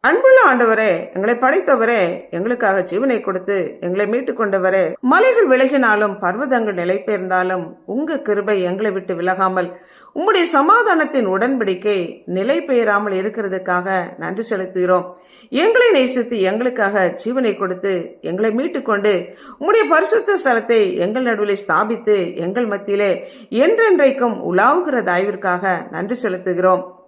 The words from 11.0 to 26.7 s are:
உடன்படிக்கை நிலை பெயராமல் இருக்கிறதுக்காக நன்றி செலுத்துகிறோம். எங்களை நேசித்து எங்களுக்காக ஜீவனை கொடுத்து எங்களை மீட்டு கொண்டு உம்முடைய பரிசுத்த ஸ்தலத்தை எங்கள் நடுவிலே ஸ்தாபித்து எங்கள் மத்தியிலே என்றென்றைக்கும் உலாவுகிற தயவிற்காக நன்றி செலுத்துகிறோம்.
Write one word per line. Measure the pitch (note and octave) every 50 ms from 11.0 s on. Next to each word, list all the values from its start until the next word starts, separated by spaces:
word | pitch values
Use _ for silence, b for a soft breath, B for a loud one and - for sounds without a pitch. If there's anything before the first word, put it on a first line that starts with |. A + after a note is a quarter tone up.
| D4+ - C#4 C4+ A3+ F#3+
உடன்படிக்கை | F#3 F#3+ A3 B3+ C4+ B3 A3 G3 F#3 F3+ - G#3+ G#3 F#3+ F3 - - - _
நிலை | - F3+ F#3 G3+ B3 D4 E4+ D#4
பெயராமல் | - C4 A#3+ A3+ G#3+ G3+ G3+ G#3+ G#3
இருக்கிறதுக்காக | G3 F#3 F#3 A3 G#3+ A3+ G#3 F#3+ F#3 F#3 F#3 F#3 F3+ F3+ F3 G3 F#3+ F#3 F3 - - -
நன்றி | E3 E3 F#3 G#3 A3
செலுத்துகிறோம். | - A3 F#3+ F#3 F#3 F#3 F#3 F3+ F3+ F#3 F3+ F3 - B B B B B B B B
எங்களை | - B3+ E4+ A4 A4+ B4 B4 A#4+
நேசித்து | F#4+ C#4 B3+ B3 B3+ B3+ A3+ A#3+ B3 G#3+
எங்களுக்காக | F#3 F#3 G3+ A3 B3 B3+ B3 B3 G#3 G3 G#3 G3+ F#3 E3+ F3
ஜீவனை | F3+ - A3 B3 C4+ B3+ A3 F#3+ -
கொடுத்து | G3 F#3 F#3 F3+ - G3+ F#3+ F3 E3 - - _
எங்களை | - D#3+ E3+ F#3+ A3 A3+
மீட்டு | G#3+ A#3+ C#4+ F4 F4 C4+
கொண்டு | - - G#3+ G3+ G3+ G#3+ G3 F3 F3 - B B B B B B
உம்முடைய | C#4 F4 G#4+ A4+ G#4+ C#4
பரிசுத்த | D#4+ D#4 F#4+ G4+ A4 A4+ - - G4+ F#4 -
ஸ்தலத்தை | C4+ A#3+ A3+ G#3+ - A#3 A3+ G#3 F#3 F3
எங்கள் | - F3 G3 A3 B3+
நடுவிலே | C4 A#3+ A3+ G#3 G#3 G#3 G3 G3 G3+ -
ஸ்தாபித்து | E3 E3 G#3+ G#3+ A3+ G#3 - G#3+ G#3 G3 F3 E3 -
எங்கள் | - E3+ F3+ G3+ A#3+ A#3+
மத்தியிலே | G#3+ G3+ G3 G3+ - G3+ G3 G#3 G3 E3+ C#3 B B B B B B
என்றென்றைக்கும் | - A3 C#4 E4+ A4+ A4 A4+ G#4+ F#4 F4 C#4+ C4+ C4 - B3 A#3 G#3 -
உலாவுகிற | - E3+ F3+ F3+ G#3 B3 D4 F4+ F4+ D#4+ C4+ A#3+
தயவிற்காக | G3 F#3 F3 F3+ G3 G#3 G3+ F#3+ - F#3+ F3+ F3+ F#3+ F#3+ F3+ E3 - -
நன்றி | - E3 F3+ G3+ B3+ B3
செலுத்துகிறோம். | - G#3 F#3 F3+ F3+ F#3 F3 F3 F3+ F#3